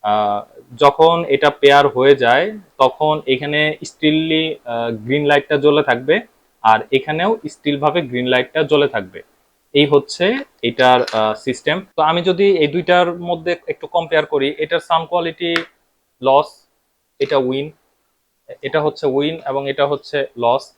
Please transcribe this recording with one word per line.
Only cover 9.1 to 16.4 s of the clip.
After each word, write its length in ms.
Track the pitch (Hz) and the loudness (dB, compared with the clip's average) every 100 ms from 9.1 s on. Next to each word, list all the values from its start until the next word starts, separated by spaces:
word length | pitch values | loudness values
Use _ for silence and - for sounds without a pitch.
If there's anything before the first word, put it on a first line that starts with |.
| 85 - _ _ _ _ | -18 -20 _ _ _ _
এই 140 | 143 143 | 0 2
হচ্ছে 500 | 143 135 - 180 262 277 _ | 2 0 -4 -2 -2 -8 _
এটার, 380 | 117 117 127 127 120 | -6 2 4 4 2
আহ, 220 | 110 110 | -2 -2
সিস্টেম। 460 | 107 - 123 - 165 190 - | -2 -6 -6 -6 -6 -8 -2
তো 60 | |
আমি 200 | 156 170 | 0 0
যদি 360 | 175 180 202 185 | -2 0 2 2
এই 80 | 147 | 0
দুইটার 480 | 165 170 180 175 | -2 0 0 0
মধ্যে 420 | 175 175 175 165 170 - | -4 -8 -6 -4 -6 -8
একটু 180 | - 156 | -12 -4
কম্পেয়ার 400 | 175 160 160 147 | -4 0 -2 0
করি, 280 | 147 139 147 | -2 -2 -4
এটার 220 | 151 170 | -4 -6
সাউন্ড 280 | - 165 160 | -2 -2 -2
কোয়ালিটি 460 | 175 170 160 170 170 165 _ _ _ _ _ | -4 -4 -6 -4 -4 -6 _ _ _ _ _
লস, 460 | 127 135 | 2 2